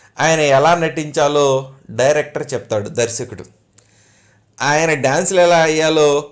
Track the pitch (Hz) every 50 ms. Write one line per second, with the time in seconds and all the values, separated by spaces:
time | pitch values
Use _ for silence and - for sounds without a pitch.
0 | _ _ _ - 135 160 160 160 151 143 135 135 139 160 175 170 165 160 143 160
1 | 156 151 135 160 151 143 147 147 143 139 135 131 135 135 - - _ - 113 110
2 | 123 139 151 151 147 - - 151 147 - - 117 - - 113 107 101 104 - 120
3 | 120 113 113 - 127 120 107 92 - - _ _ _ _ _ _ _ _ _ _
4 | _ _ _ _ _ _ _ _ _ _ _ - 120 139 147 156 160 165 156 139
5 | 123 135 135 156 185 180 196 180 175 175 170 165 160 160 156 156 160 160 160 160
6 | 151 147 143 147 147 -